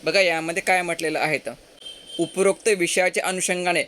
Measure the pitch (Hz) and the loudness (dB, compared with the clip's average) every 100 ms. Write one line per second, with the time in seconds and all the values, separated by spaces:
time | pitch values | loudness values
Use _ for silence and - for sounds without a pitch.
0 | 151 180 185 165 160 170 185 185 175 165 | 0 2 2 2 -2 -4 0 0 0 -4
1 | 160 151 147 143 - 120 - - - - | -2 0 0 -2 -4 -12 -20 -20 -20 -20
2 | - - 170 - 190 190 - 202 170 - | -16 -4 -4 2 0 2 0 0 2 2
3 | 185 190 185 185 175 180 180 170 | 2 0 -2 -2 -2 -2 0 0